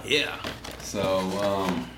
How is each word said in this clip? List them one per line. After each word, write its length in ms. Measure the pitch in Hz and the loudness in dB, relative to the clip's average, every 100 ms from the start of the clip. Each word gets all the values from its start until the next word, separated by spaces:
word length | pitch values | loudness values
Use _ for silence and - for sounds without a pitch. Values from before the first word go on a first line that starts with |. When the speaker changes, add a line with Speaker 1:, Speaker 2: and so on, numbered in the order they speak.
| - | 0
Speaker 1:
Yeah. 300 | 147 120 - - - - - | 0 0 -4 -8 -10 -12 -12
Speaker 2:
So, 380 | - 104 95 95 92 98 | -4 4 4 4 2 0
um, 440 | 101 98 92 85 82 | 0 2 0 -2 -4